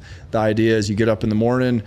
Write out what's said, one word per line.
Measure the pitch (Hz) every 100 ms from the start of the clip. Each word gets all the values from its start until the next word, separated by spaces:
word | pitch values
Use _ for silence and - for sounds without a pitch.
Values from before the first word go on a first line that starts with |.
| - - -
The | 110
idea | 110 107 113 110
is | 101
you | 104
get | 113
up | 107
in | 110
the | 107
morning, | 117 127 127 120